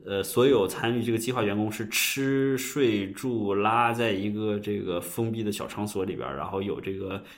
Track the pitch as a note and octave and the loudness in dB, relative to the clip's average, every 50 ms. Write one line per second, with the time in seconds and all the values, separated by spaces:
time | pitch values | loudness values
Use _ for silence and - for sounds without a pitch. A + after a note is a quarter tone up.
0 | - G2 G2 G2 F#2+ - - A#2+ B2 C#3 C3+ A2+ F#2+ F#2 - - - A2+ A#2+ A#2+ | -8 -2 -2 -2 -2 2 4 6 6 8 6 6 4 2 0 -2 0 0 0 0
1 | A2+ A#2 A2+ A2+ A2+ B2 B2+ B2+ G#2+ G2+ G2+ G#2 G#2+ G#2+ G#2+ - A2 G#2+ - - | 0 0 0 0 0 -2 0 0 0 0 2 2 0 0 -2 -4 -6 -2 -2 0
2 | - - - C3+ C3+ C3+ C3+ C3+ C3+ C3+ C3+ B2+ C3 - - D3 C3+ A#2 G#2+ G2+ | 0 0 0 0 0 0 2 2 2 2 0 0 -2 -2 0 2 4 4 4 2
3 | G2 F#2+ G2 - - C3 A#2+ A2 G#2 G2 G2 G2+ G2+ G#2+ A2+ A#2+ A#2+ A#2+ A#2 A#2 | 0 -2 -6 -6 -4 -2 -2 0 0 2 2 2 4 4 4 4 4 2 2 2
4 | A#2 A2+ G#2 F#2+ G2+ G#2+ G#2 G#2+ G#2+ G#2+ G#2 G2+ G#2 G#2 G#2 G2+ G2 F2+ F2 F2 | 0 0 0 0 -2 -2 -2 -2 -2 -2 -2 -2 -2 -4 -4 -2 -2 -2 -4 -4
5 | - - - - A#2 A2+ A2+ A2+ G#2+ G#2 G2+ - - - - G2+ G#2 G#2 - G2+ | -6 -6 -4 -2 -2 -2 -2 -2 -2 -2 -4 -4 -6 -8 -6 -6 -6 -4 -2 -2
6 | F#2+ F#2 E2+ - B1 B1+ C2+ C#2 D2+ F#2 F#2+ G2 G2 G2+ E2 - - F#2+ G2 F#2+ | -2 -2 -4 -4 -6 -6 -6 -6 -4 -4 -4 -2 -2 -2 -4 -4 -4 -6 -6 -6
7 | F#2+ F#2+ F#2+ G2 - - - | -6 -6 -6 -8 -10 -12 -20